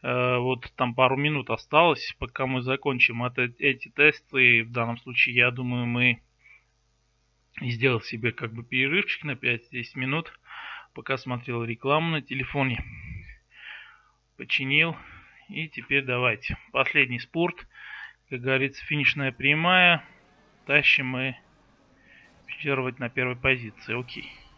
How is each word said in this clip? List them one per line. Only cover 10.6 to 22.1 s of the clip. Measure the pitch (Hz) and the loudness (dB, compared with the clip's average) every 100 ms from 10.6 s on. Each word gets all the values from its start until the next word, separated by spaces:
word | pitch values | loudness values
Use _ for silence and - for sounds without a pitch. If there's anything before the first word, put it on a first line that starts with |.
| - - - | -14 -16 -16
пока | - - 131 | -14 -6 -6
смотрел | 131 123 123 117 | -4 -6 -4 -4
рекламу | 117 113 135 151 165 | -4 -4 0 2 2
на | 160 | -2
телефоне. | - 135 127 143 131 120 - - - - - - _ - - - - - _ _ _ - | -4 -6 -4 0 0 -2 -6 -12 -12 -12 -14 -20 _ -20 -18 -18 -20 -20 _ _ _ -18
Починил. | 127 - 135 147 165 160 - - - - _ | -4 -2 2 2 2 -2 -14 -20 -20 -20 _
И | - 160 | -10 -10
теперь | - 113 139 | -12 0 0
давайте. | 131 123 123 110 - - - | 0 0 0 -2 -6 -10 -4
Последний | 131 131 151 127 123 | -2 2 2 2 -2
спорт. | - 165 175 - - - - - - _ _ | -6 -2 -2 -2 -18 -18 -16 -16 -16 _ _
Как | 127 | -6
говорится, | 127 131 139 - | 0 2 0 -4
финишная | - 151 139 147 135 | -4 2 2 2 -4
прямая. | - 139 151 170 185 180 170 - - _ _ _ _ - | 0 2 4 4 6 6 4 0 -20 _ _ _ _ 0
Тащим | 147 143 - 131 | 2 4 2 2
мы | 127 131 123 _ _ _ _ _ _ _ | -2 -4 -6 _ _ _ _ _ _ _